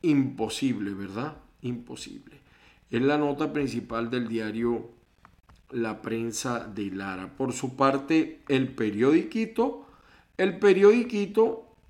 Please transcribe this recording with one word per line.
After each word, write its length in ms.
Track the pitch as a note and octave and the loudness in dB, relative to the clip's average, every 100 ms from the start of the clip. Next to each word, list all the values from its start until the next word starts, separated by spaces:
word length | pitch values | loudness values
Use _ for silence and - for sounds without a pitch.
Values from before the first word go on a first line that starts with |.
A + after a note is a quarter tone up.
Imposible, 920 | E3+ C#3+ B2 - A2 - C3+ G#2+ G2+ | 4 2 2 -2 -6 -2 -2 -2 -6
¿verdad? 440 | G2 G2 G2+ D3 D3+ _ _ | -8 -8 -8 -10 -12 _ _
Imposible. 800 | B2 A#2+ A#2+ B2+ - - - - _ _ _ _ _ | -10 -8 -12 -16 -14 -18 -20 -20 _ _ _ _ _
Es 120 | A#2 | 0
la 160 | C3+ D3 | 2 2
nota 360 | D3 C#3 D3+ | 0 0 -2
principal 560 | D3+ C3+ A#2 G2+ A#2 A#2 | -2 -2 -4 -6 -6 -2
del 180 | B2 A2+ | -4 -2
diario 640 | A2+ A2 A2 A#2+ A#2 A#2 _ _ _ _ _ _ - _ | -4 -4 -2 0 -2 -6 _ _ _ _ _ _ -20 _
La 320 | B2+ A2+ - | -4 -4 -6
Prensa 640 | - A2+ A#2 A2 C3 A#2+ A2 | -6 -6 -6 -6 -6 -6 -6
de 240 | G2+ G2+ | -8 -6
Lara. 460 | F#2+ G2 F#2 F#2 - | -6 -8 -8 -12 -6
Por 160 | C3+ | -4
su 220 | A#2+ C3 B2+ | -4 -6 2
parte, 640 | C#3 C3+ C#3 D#3+ - - - | 2 2 2 2 2 -6 0
el 220 | C3 B2+ | 0 0
periodiquito, 1160 | - G#2+ G2+ B2+ E3 F#3 A3 A3 - B3+ - - _ _ _ _ - | -2 -2 4 4 4 2 -4 -4 0 -2 -2 -16 _ _ _ _ -2
el 200 | F#3+ F3 | -2 4
periodiquito 1160 | G3+ F#3+ G3+ A#3+ A#3 G#3 G3+ A3 A3+ - - _ _ | 4 8 8 8 2 -2 0 2 2 0 -14 _ _